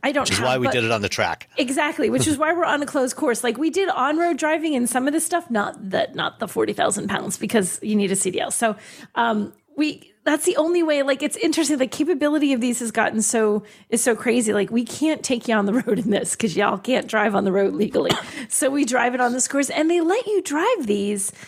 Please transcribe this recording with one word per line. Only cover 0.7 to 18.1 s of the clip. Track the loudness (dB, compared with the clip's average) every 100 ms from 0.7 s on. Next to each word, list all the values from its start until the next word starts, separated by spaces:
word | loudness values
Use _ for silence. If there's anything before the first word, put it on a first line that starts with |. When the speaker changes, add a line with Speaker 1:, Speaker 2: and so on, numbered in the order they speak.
Speaker 2:
did | 2
it | 2
on | 0
the | 0
track. | 0 0 -2 -6 -4
Speaker 1:
Exactly, | -2 0 -2 0 0
which | 2 0
is | 2
Speaker 2:
<laughs> |
Speaker 1:
why | 2
we're | 2
on | 0 0
a | -2
closed | 0 -2
course. | 0 -2 0
Like, | -2 -2
we | -2
did | 0 0
on-road | 0 0 2 0 0
driving | 0 0 0
and | 0 0
some | 0 0
of |
this | 0 0
stuff, | -2 -2
not | -2 -2 -6 -4
the, | -2 -2
not | -4 -6 -6
the | -6
forty | -2 -2
thousand | 0 0 0 -2
pounds, | -4 -4 -6
because | 0 0 0 -4
you | -2
need | 0 2
a | 0
C | -2
D | -2
L. | -4
So, | -2 -2 -2 -10 -20 -8
um, | -2 0 0 -4 -10 _ -2
we, | -2 -4 -14 _
that's | 0 0 2
the | 2
only | 2 2
way. | 2 2
Like, | 0 0
it's | -2 -2
interesting. | 0 2 2 2
The | 0
capability | 0 0 2 2 2 2
of | 2
these | 0 -2
has | -2
gotten | 0 0 0
so, | 0 2 2 0 -4 -16 -4
is | 0
so | 2
crazy. | 0 2 2 2
Like, | 0 0
we | 0
can't | -2 0 0 0
take | -2 -2 0
you | 2
on | 2
the |
<laughs> | 0
road | 0 0
in | 2
this | 0 0 -2
'cause | -2 0
y'all | 0 0
can't | 0 -2 0
drive | 0 2
on | 2
the | 2
road | 2 2
legally. | 0 0 0 0